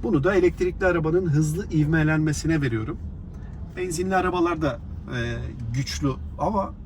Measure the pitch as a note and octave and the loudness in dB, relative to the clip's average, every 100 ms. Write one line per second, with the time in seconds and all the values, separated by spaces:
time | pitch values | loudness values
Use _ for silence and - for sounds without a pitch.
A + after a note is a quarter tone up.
0 | A#3+ E3 D#3+ G3 F3 - F3+ - F#3+ E3+ | 2 4 4 6 4 4 -2 2 2 4
1 | D#3 F3 F3+ D3 D#3 D#3+ A3 D#3 D3 D#3+ | 2 2 4 2 2 0 0 2 4 4
2 | D#3 D#3 D#3 C#3+ D3+ D#3+ C#3 A2+ A2 - | 4 2 2 0 0 0 0 -2 -4 -6
3 | - - - - - - - - F3+ E3 | -8 -10 -12 -12 -12 -12 -12 -6 -4 -2
4 | F#3 F#3+ F3+ F3+ E3+ E3 D#3 A#2+ - - | 0 2 2 2 0 2 -2 -2 -8 -12
5 | - B2+ A#2 A#2 A#2+ - A#2 B2 C3+ - | -8 -6 -4 -4 -6 -8 -4 -4 -4 -2
6 | C#3+ B2+ - - D#3+ A3 C#4+ - | -2 -2 -8 -4 -2 0 -2 -8